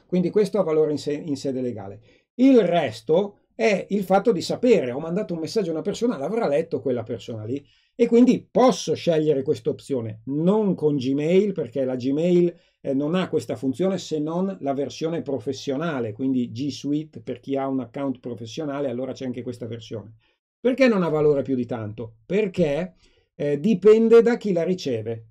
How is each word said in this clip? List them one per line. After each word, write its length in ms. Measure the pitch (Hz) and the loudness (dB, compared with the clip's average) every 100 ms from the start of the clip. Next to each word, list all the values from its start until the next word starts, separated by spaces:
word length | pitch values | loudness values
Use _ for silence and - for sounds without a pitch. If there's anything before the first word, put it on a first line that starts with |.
| - | -4
Quindi 220 | 180 170 | 0 2
questo 300 | 208 190 208 | 2 2 0
ha 40 | |
valore 280 | 160 156 151 | 2 2 2
in 80 | 147 | 0
se-, 160 | 151 | -4
in 220 | 147 170 135 | -6 -4 -4
sede 260 | 139 127 | -4 -4
legale. 400 | 123 107 98 104 _ _ _ | -6 -6 -14 -18 _ _ _
Il 260 | - 269 254 | 2 6 6
resto 760 | 175 170 131 110 - 165 202 - _ | 6 2 0 -4 0 2 2 -8 _
è 320 | - 226 196 - | -2 0 0 0
il 140 | 196 | -2
fatto 280 | 185 196 214 | 2 2 4
di 80 | 175 | 0
sapere, 500 | - 151 254 190 127 | -2 0 4 4 2
ho 100 | 131 | -6
mandato 340 | 165 180 202 | -4 -4 -4
un 60 | 170 | -6
messaggio 300 | 156 220 170 | -4 -4 -2
a 40 | |
una 80 | 160 | -4
persona, 340 | 196 - 240 156 | -4 -2 -2 -2
l'avrà 300 | 147 226 185 | -4 -2 0
letto 340 | 143 165 143 | 0 -2 -4
quella 220 | 135 123 | -2 -4
persona 420 | 113 117 - 113 | -4 -10 -10 -12
lì, 180 | 107 143 - _ _ | -8 -10 -10 _ _
e 120 | - 233 | -2 4
quindi 400 | 240 254 175 - | 6 6 4 0
posso 440 | 190 254 - - | 4 4 2 -2
scegliere 480 | 139 170 160 156 135 | -2 0 2 2 0
questa 260 | 135 143 151 | 0 -2 -2
opzione, 540 | - - 131 113 110 131 | -6 -4 -4 -4 -10 -6
non 480 | 147 170 214 202 | -2 2 2 0
con 220 | 160 151 143 | 0 0 0
Gmail, 560 | 123 139 156 185 208 | 0 0 2 2 2
perché 320 | 185 120 139 | -2 -6 -4
la 120 | 127 127 | -4 -2
Gmail, 580 | 127 143 175 175 170 170 _ _ | -2 0 2 4 2 -2 _ _
eh, 140 | - | -4
non 200 | 135 147 | -2 0
ha 140 | 185 170 | -2 0
questa 280 | 160 113 123 | -2 -4 -4
funzione 420 | 135 131 185 185 | -4 0 -2 -2
se 200 | - 156 | -4 -4
non 380 | 151 170 196 185 | -4 -2 -4 -4
la 120 | 139 | -4
versione 480 | 135 127 - 156 165 | -4 -4 -4 -6 -4
professionale, 920 | - 135 139 131 - 135 170 135 113 | -4 -6 -6 -6 -6 -4 -4 -4 -6
quindi 380 | 110 135 127 120 | -4 -2 0 -2
G 200 | 113 143 | -4 -6
Suite 500 | - 139 151 156 113 | -6 -4 -4 -4 -14
per 200 | - 120 | -12 -10
chi 160 | - 135 | -6 -4
ha 120 | 135 | -2
un 120 | 135 | -4
account 380 | 117 143 139 131 | -6 -6 -6 -6
professionale, 680 | 123 117 113 160 151 139 139 | -10 -10 -10 -8 -8 -4 -4
allora 240 | 120 131 | -4 -8
c'è 140 | 120 131 | -8 -8
anche 160 | 123 | -8
questa 240 | 120 117 117 | -10 -10 -12
versione. 480 | 117 - 113 101 - _ _ _ _ | -12 -12 -14 -14 -20 _ _ _ _
Perché 300 | 240 269 262 | -2 4 4
non 140 | 202 | 4
ha 80 | 165 | 2
valore 320 | 151 151 139 | 2 2 2
più 120 | 127 | 0
di 120 | 127 117 | -2 -2
tanto? 480 | 120 104 107 113 _ | -6 -8 -10 -14 _
Perché, 680 | - 190 202 - 156 143 180 _ _ _ _ | -4 -2 -2 0 0 0 -4 _ _ _ _
eh, 260 | - 143 143 | -6 -2 0
dipende 640 | 185 185 208 220 226 233 | 0 4 6 8 8 8
da 160 | 233 240 | 8 2
chi 160 | 208 | 0
la 80 | 170 | 0
riceve, 640 | 165 185 139 113 110 113 - | 0 -2 -2 -4 -4 -8 -10